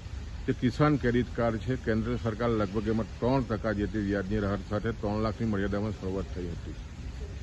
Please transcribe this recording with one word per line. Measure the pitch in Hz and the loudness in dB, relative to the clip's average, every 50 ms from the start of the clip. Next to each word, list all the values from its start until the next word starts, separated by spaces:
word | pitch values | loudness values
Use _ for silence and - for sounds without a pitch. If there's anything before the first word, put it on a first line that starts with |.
| - - - - - - - - | -10 -10 -8 -8 -8 -8 -8 -4
જે | - - 127 | -2 -2 0
કિસાન | - - 123 - - 151 151 151 127 | 2 2 2 4 6 6 6 6 4
ક્રેડિટ | 127 123 113 123 117 - - | 4 4 4 4 2 2 0
કાર્ડ | - 117 117 110 107 87 | 0 2 2 2 0 0
છે, | 113 127 127 - | -2 -2 0 2
કેન્દ્ર | 117 110 110 110 117 123 113 - | 2 2 2 2 0 0 0 0
સરકાર | 117 107 104 120 120 | 0 0 0 2 2
લગભગ | 117 107 104 95 95 110 101 110 | 2 2 2 2 0 0 0 2
એમાં | 110 113 110 - - - | 0 0 0 -2 -2 0
ત્રણ | 117 120 131 135 127 | 2 2 4 4 2
ટકા | - 113 101 107 110 104 101 | 0 -2 -2 0 0 0 0
જેટલી | 101 92 95 107 101 98 | 0 0 0 0 0 2
વ્યાજની | 101 101 95 95 107 107 101 | 2 0 0 0 0 0 2
રાહત | 95 101 101 95 - | 2 0 -2 -2 -2
સાથે | 104 104 92 113 | -2 0 0 0
ત્રણ | 113 - - 101 104 107 110 | -2 -2 -2 -2 0 0 0
લાખની | 110 104 - 117 113 | 0 0 0 0 0
મર્યાદામાં | 104 98 98 101 101 101 104 107 98 - | 2 2 0 0 0 0 0 -2 -4 -4
શરૂઆત | - 95 95 98 90 - - | -4 -4 -2 -2 -4 -4 -4
થઈ | 90 90 87 | -4 -4 -4
હતી. | 82 - - 98 - - - - - - - - - - - - - - | -6 -6 -8 -8 -10 -10 -10 -10 -10 -10 -10 -8 -8 -8 -8 -8 -8 -8